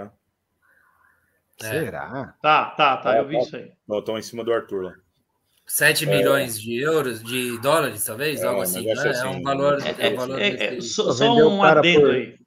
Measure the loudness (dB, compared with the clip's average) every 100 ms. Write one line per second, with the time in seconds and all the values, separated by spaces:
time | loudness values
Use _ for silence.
0 | -12 _ _ _ _ _ _ _ _ _
1 | _ _ _ _ _ _ -6 -4 -4 -8
2 | -10 -10 -12 _ 2 2 2 2 2 2
3 | 2 0 0 -2 -4 -8 -16 _ -6 -6
4 | -4 -8 -8 -8 -2 -2 -2 -8 -8 -12
5 | _ _ _ _ _ _ _ 2 2 2
6 | 0 2 4 2 0 -8 -6 -4 -2 0
7 | -2 -6 -8 -6 -4 -2 0 2 0 -4
8 | -8 -4 -4 -2 -2 -2 -2 -4 -2 -2
9 | 0 -2 -4 -6 -4 0 2 0 -2 -2
10 | -2 -2 -4 -2 -2 -2 -4 -4 -8 -4
11 | -2 2 4 6 6 6 6 6 6 6
12 | 6 4 -2 -12